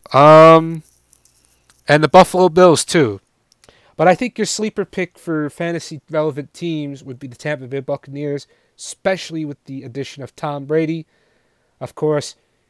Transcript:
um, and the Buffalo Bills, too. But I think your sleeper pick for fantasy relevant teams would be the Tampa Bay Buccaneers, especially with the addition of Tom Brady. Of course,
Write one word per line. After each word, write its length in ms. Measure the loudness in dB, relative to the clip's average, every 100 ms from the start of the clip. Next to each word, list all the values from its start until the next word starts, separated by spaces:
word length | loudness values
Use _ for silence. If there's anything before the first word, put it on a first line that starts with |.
| -4
um, 680 | 4 8 8 8 8 2 -8 -14 _ _ _ _ _ _ _ _ _ 0
and 160 | 2
the 60 | 6
Buffalo 400 | 6 6 4 2
Bills, 380 | 6 4 4 0
too. 340 | 0 0 -2 _ _ _ _ _ _ _ 0
But 100 | 2
I 80 |
think 240 | 2 -2 -6
your 80 | -8
sleeper 380 | -6 -8 -6
pick 340 | -10 -8 -10 _
for 320 | -8 -6 -6
fantasy 500 | -8 -8 -8 -10 -18 _
relevant 460 | -4 -4 -6 -14
teams 480 | -12 -10 -8 -10 -14
would 160 | -18 -18
be 80 | -18
the 80 |
Tampa 320 | -12 -10 -10 -10
Bay 140 | -12
Buccaneers, 640 | -8 -10 -10 -12 -8 -10 -12 _ _ _
especially 680 | -20 -8 -6 -6 -8 -10
with 180 | -10 -14
the 180 | -16 -16
addition 400 | -14 -12 -12 -14
of 140 | -20 -12
Tom 300 | -10 -10 -4
Brady. 380 | -4 -4 -6 -12 _ _ _ _ _ _ _
Of 160 | -18 -6
course, 400 | -4 -4 -6 -16 _ _ _